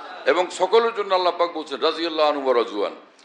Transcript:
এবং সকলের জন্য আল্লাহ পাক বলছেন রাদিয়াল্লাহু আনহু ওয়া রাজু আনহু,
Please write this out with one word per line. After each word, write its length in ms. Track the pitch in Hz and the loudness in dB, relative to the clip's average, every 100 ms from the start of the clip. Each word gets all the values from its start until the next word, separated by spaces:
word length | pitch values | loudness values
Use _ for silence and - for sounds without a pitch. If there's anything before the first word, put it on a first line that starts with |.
| - - 135 | -16 -4 0
এবং 240 | 160 180 | 2 0
সকলের 460 | - 180 226 233 202 | -2 2 4 2 0
জন্য 200 | 196 185 | 0 0
আল্লাহ 180 | 180 170 | 2 0
পাক 140 | 170 | -2
বলছেন 300 | 160 151 135 | -4 -8 -2
রাদিয়াল্লাহু 480 | 160 156 165 156 151 | -2 0 -2 0 0
আনহু 160 | 147 135 | 2 2
ওয়া 80 | |
রাজু 320 | 120 110 101 90 | 2 0 -2 -4
আনহু, 160 | - - _ | -6 -20 _